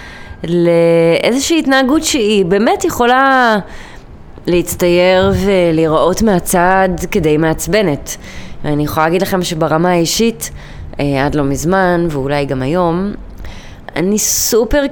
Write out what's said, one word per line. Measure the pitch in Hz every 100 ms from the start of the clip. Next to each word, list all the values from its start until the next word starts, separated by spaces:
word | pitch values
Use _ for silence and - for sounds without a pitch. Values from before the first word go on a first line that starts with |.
| - - - -
לאיזושהי | 165 175 170 170 170 165 165 165 - 254 269 330
התנהגות | 247 269 254 311
שהיא | 320 294 208 208 175
באמת | 202 254 403 339
יכולה | - 240 254 269 262 240 208 - - - - - - - - -
להצטייר | 175 170 - 175 175 180 185 196 190
ולהיראות | 196 190 170 160 160 156 156 185
מהצד | 220 180 - 180 180 190 190 170 180
כדי | 208 156 151
מעצבנת. | 160 156 165 208 190 139 - - - - - -
ואני | 147 147
יכולה | 147 156 160
להגיד | 175
לכם | 196 190
שברמה | 170 160 160 160 180
האישית, | 175 160 - 226 220 - - - - - -
אה, | 143 135 143
עד | 151
לא |
מזמן, | 139 135 151 190 180 175 170
ואולי | 143 135 147 143
גם | 131
היום, | 131 180 170 175 202 - - - - - - - - -
אני | 185 214
סופר | - - - 220 240 294 277